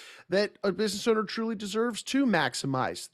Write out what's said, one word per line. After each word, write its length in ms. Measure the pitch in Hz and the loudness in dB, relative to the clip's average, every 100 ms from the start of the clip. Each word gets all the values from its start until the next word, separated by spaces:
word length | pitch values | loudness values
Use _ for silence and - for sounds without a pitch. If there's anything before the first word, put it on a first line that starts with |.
| - - - | -20 -18 -2
that 300 | 185 208 - | 0 0 -2
a 80 | 202 | -2
business 360 | 185 214 190 240 | 0 0 0 2
owner 160 | 220 | 2
truly 320 | 202 - 226 220 | 0 -2 -4 -4
deserves 480 | 208 208 240 208 | -4 -2 0 -2
to 240 | - 269 277 | -2 2 4
maximize 840 | 180 135 - 139 131 113 85 - | 4 2 0 -2 0 0 -4 -10